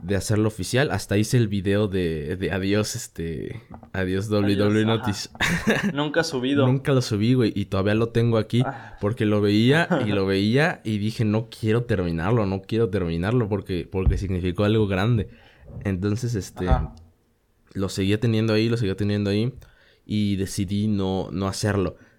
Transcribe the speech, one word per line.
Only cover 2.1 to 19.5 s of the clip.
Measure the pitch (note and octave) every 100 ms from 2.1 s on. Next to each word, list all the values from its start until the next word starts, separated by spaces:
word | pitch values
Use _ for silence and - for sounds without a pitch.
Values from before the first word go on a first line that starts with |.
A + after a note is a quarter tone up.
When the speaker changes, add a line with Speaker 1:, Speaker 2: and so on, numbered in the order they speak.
| D#2+ C#2+ F#2
Speaker 1:
de | F#2+
adiós, | F#2+ F#2+ G#2 G#2 A2+
este, | - - E2 D2 G1+ A2+ - - -
adiós | F#2+ F#2 F#2+ G#2
W | G#2 G2+ G2
W | G#2 G#2+
E |
Speaker 2:
Adiós, | A2 A2 G#2 G2 -
ajá. | - - E3+ -
Speaker 1:
Notice. | E3 G3+
<laughs> | C#3+
Speaker 2:
Nunca | D3+ D#3
has | D#3+
subido. | C3 B2+ C#3+ B2+
Speaker 1:
Nunca | C3+ C#3
lo | C3
subí, | A#2+ G#2 A2
güey, | B2+ A2 -
y | G2
todavía | F#2+ G2 G#2+
lo | A#2
tengo | A#2 A#2 A2+
aquí | G#2+ A#2
Speaker 2:
Ah. | B2+ - - -
Speaker 1:
porque | G2+ - G#2+
lo | G#2
veía | G#2 G#2+ A#2 D3+ E3+ F3+ G#2+
y |
lo | G2+ F#2+
Speaker 2:
<laughs> |
Speaker 1:
veía | G2 G#2 B2+ E3 -
y | - G#2+
dije, | G#2+ A2 A2
"No | G#2+ A#2+
quiero | - A2 A2+ A#2+
terminarlo, | G2+ F2 E2 F2 A#2+ G2
no | F#2+
quiero | - A2+ A2+
terminarlo", | G2 F2 E2 F#2 B2 G#2+
porque, | G2+ G2 F2+ D2
porque | F#2+ F#2 G2
significó | G2 F#2 F2+ E2+ G#2
algo | A2 G#2
grande. | F#2+ G#2+ A#2 F#2 - - - - -
Entonces, | G2+ F#2+ G2+ G#2+ A#2+ A2+
este, | - - F2+
Speaker 2:
Ajá. | - - - - _ _ _ _ _ _
Speaker 1:
lo | F#2+ F#2+
seguía | - G2 G#2+
teniendo | A#2+ A2 A2
ahí, | A2 A2+
lo | A#2
seguía | G2+ F#2+
teniendo | G2+ G#2 G2+
ahí | G#2 A#2+